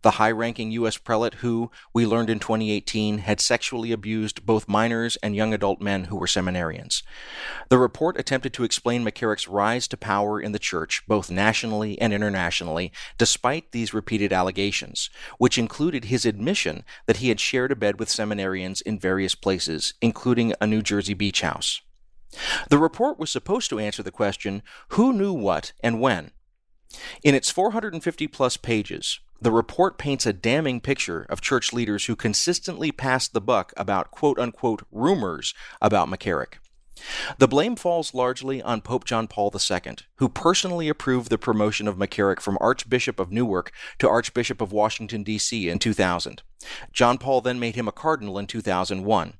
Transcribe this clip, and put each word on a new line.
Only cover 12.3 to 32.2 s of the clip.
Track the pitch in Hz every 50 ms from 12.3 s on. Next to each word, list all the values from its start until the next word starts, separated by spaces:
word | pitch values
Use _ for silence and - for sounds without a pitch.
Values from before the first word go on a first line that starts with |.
| 101 95 90 85 85 - 87 85 78 82 90 87 - - - - -
despite | - 117 - - - - 120 139 160 - _ -
these | 120 117 104 -
repeated | 110 101 - 113 107 101 101
allegations, | 92 92 90 92 87 95 98 101 98 - - - - - - - - - - - - -
which | 123 123 -
included | - 117 113 - - 147 170 165 135 113
his | 98 123 123 -
admission | 117 104 101 104 143 196 202 - 90 76 - - - - - -
that | - 117
he | 98 117 160
had | 139 -
shared | - - - 131 123 131 139
a |
bed | 113 107 104 101 87
with | 113 -
seminarians | - - 110 107 104 101 95 95 95 95 92 92 95 - -
in | - 110 98
various | 92 92 95 95 95 92 -
places, | - - 98 95 90 - - 80 78 - - - _ -
including | 117 110 - - 127 123 117 117 113 107 -
a | -
New | 107 107 110 104
Jersey | - 104 101 98 95 101
beach | 92 104 101 92 -
house. | - - - 82 - - - - _ - - _ - - _ - - - - - - - - - - -
The | -
report | 143 156 165 - - 226 285 302 -
was | 160 151
supposed | - 131 - - 190 233 - -
to | - 107
answer | 107 104 104 - 104
the | 95
question, | - - 107 101 95 - - 104 98 101 - - - - - -
who | - - 226 262 262
knew | 208 196 202 190
what | 151 107 98 87 80 - - - - -
and | 117 113 110
when? | 120 135 117 87 76 - _ - _ _ _ _ _ _ _ _ _ _ - - - - - - -
In | 147 139
its | 135 - -
four | - - 185 220
hundred | 208 226 220 214 170
and | 165 -
fifty | 175 160 - -
plus | 151 - - 135 123 - -
pages, | - - 117 110 104 - - - - - - - - _ - -
the | - 120
report | 113 117 - - - - 175 190 - -
paints | - 143 139 131 -
a | 120 98
damning | 90 - 117 123 147 160 147 127 120
picture | - - 139 - - - 85 85 - -
of | - - -
church | - 139 123 - - -
leaders | 120 120 107 104 101 -
who | - 117
consistently | -